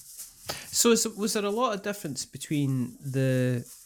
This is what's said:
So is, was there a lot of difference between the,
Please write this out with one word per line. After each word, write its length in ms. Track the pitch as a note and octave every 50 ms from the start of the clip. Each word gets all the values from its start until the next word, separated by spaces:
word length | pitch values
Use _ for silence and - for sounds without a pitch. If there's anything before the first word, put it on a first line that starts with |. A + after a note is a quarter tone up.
| - - - - - - - - - - - - - -
So 200 | - - - A#3
is, 160 | A#3 A3+ - A3+
was 260 | G#3 F3+ G3+ A3 -
there 120 | A3 G3+
a 40 | G3+
lot 220 | G3+ A3 B3+ B3 G#3+
of 100 | G3 G3
difference 420 | G#3 G3+ - - E3 C3 - -
between 720 | - - C#3 - - D#3+ D3 C#3+ C3+ C3+ C3 B2 A#2 - -
the, 640 | D3 C#3 B2+ C3+ C3+ C3 C3 B2+ B2+ B2+ B2 A#2+ B2 - - - -